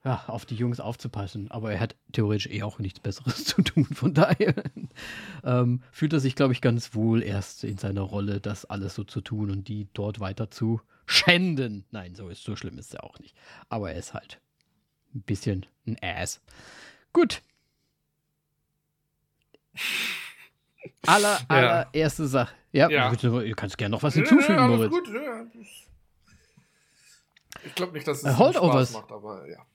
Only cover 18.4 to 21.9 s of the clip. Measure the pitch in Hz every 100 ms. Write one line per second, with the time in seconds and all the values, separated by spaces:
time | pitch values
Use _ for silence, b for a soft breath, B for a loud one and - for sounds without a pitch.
18.4 | _ _ _ _ _ _ _ _ _ _
19.4 | _ _ _ - B B B B B B
20.4 | B _ _ _ 139 _ - 190 208 190
21.4 | 123 156 123 113 110